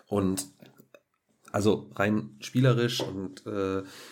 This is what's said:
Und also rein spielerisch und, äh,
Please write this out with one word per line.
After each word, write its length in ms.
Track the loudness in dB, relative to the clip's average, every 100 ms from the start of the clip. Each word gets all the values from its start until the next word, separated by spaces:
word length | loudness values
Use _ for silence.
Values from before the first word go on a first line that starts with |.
| -4
Und 400 | 0 2 0 -6 -14 -20 -20 _ -20 _ _ _ _ -6 0
also 320 | 2 2 -2 -2
rein 400 | 0 0 -2 -12
spielerisch 600 | -4 4 4 4 2 -2
und, 440 | -4 -6 -8 -10
äh, 380 | -6 -2 0 -2 -6 -14 -20